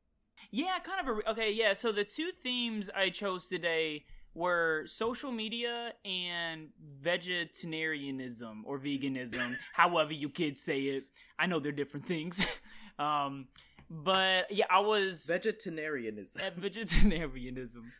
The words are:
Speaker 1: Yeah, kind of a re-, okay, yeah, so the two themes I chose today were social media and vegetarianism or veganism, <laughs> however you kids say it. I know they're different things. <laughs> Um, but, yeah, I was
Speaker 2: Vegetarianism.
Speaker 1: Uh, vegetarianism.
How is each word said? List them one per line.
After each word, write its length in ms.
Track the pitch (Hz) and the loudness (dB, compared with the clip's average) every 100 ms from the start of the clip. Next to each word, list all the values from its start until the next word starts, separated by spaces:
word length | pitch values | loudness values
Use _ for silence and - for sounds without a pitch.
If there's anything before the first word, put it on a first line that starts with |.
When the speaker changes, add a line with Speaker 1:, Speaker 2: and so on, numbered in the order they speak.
| _ _ _ - - | _ _ _ -20 -8
Speaker 1:
Yeah, 280 | 208 359 359 | -4 -2 -2
kind 220 | 339 381 | -4 -4
of 60 | 269 | -2
a 60 | |
re-, 100 | 214 214 | -2 -2
okay, 240 | 220 220 | 0 0
yeah, 220 | 214 220 | 2 2
so 180 | 202 240 | 2 0
the 140 | 208 202 | 0 -2
two 260 | - 339 | -2 -4
themes 580 | - 254 247 233 214 196 196 | -4 -4 -2 -2 -2 -4 0
I 140 | 190 | 0
chose 360 | - 202 185 - | 0 -4 -4 -4
today 580 | 180 170 165 160 151 - - - | -2 0 2 0 -4 -10 -20 -14
were 500 | 156 175 175 165 156 - | -4 0 2 2 0 0
social 460 | - 226 240 285 | -2 -2 -2 -6
media 600 | 233 220 233 240 240 233 - 202 | -4 -4 -4 -4 -4 -8 -8 -6
and 640 | 185 180 175 165 160 156 - 151 139 | -4 -2 -2 -4 -4 -10 -16 -18 -4
vegetarianism 1600 | 156 180 180 180 165 - 165 160 160 151 139 135 127 117 117 107 110 | 0 0 0 -2 -2 -4 -4 -2 -2 -2 -4 -6 -6 -8 -10 -10 -6
or 140 | 139 | -4
veganism, 760 | 143 139 139 131 123 123 123 120 - | -2 -2 -2 -2 -4 -2 -2 -4 0
<laughs> 80 | |
however 400 | - 175 170 151 | 4 6 6 2
you 160 | 156 143 | 0 -4
kids 320 | - 156 139 | -2 -2 0
say 200 | - 139 | 0 0
it. 240 | 135 135 - - - - | 0 -2 -6 -18 -10 -2
I 100 | 170 | 0
know 120 | 165 | 0
they're 120 | 143 | 0
different 340 | 143 139 143 - | -2 -4 -6 -4
things. 380 | 165 165 180 - | -4 -2 -2 -2
<laughs> 40 | - - - 208 - | -2 -12 -18 -12 -4
Um, 480 | 147 147 139 139 127 - - - - | 0 2 0 -4 -12 -18 -20 -20 -14
but, 600 | 160 151 190 190 185 180 | -4 2 4 4 2 2
yeah, 140 | 202 208 | 2 4
I 80 | 185 | 6
was 460 | 208 214 190 170 - | 6 4 2 0 0
Speaker 2:
Vegetarianism. 1120 | 175 214 - 185 160 151 143 113 104 92 - | 0 0 -2 -4 -4 -4 -4 -4 -6 -10 -6
Speaker 1:
Uh, 80 | 190 170 | -6 -4
vegetarianism. 1300 | 196 208 220 - 208 170 151 127 127 127 123 117 117 | -6 -2 6 10 10 8 -2 -6 -8 -8 -10 -12 -18